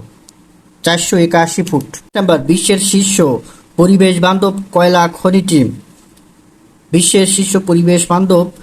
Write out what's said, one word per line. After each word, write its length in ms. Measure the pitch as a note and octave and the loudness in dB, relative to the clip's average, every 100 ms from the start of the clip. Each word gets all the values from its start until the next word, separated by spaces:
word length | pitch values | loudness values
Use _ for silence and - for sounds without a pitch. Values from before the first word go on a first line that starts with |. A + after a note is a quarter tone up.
| - _ _ - _ _ _ _ | -8 _ _ -20 _ _ _ _
চারশো 340 | E3 E3+ - F#3 | -4 -4 -2 0
একাশি 460 | E3+ E3+ E3 - | 2 0 -2 -4
ফুট। 560 | F3 D3 C#3 - - G#3+ | -4 -4 -6 -16 -10 -4
নম্বর, 200 | F#3+ D#3 | 0 -2
বিশ্বের 400 | C3+ F#3 - F#3+ | 0 -2 0 -2
শীর্ষ 440 | - G3 F#3+ - D3+ A#2+ - - _ - | 0 0 0 0 0 -2 -8 -20 _ 0
পরিবেশ 440 | F3+ G3 F#3+ F3 | 2 4 2 2
বান্ধব 400 | F3+ F#3+ G3 G3 F#3+ | 0 0 -2 -4 -4
কয়লা 360 | F3 F3 F3+ E3+ | 0 2 2 0
খনিটি? 560 | - F#3 F#3+ F3+ D#3 A2 - - - _ _ _ _ _ _ _ _ - | -2 0 0 2 0 0 -4 -18 -20 _ _ _ _ _ _ _ _ -4
বিশ্বের 340 | E3 E3+ G3+ F#3+ | -2 2 0 0
শীর্ষ 300 | G3 F#3+ F#3+ | -2 -2 -2
পরিবেশ 500 | F#3+ E3+ E3+ F3 F3 | 0 0 2 0 0
বান্ধব 420 | F3+ F#3+ F3 F3 - | -2 2 2 0 -8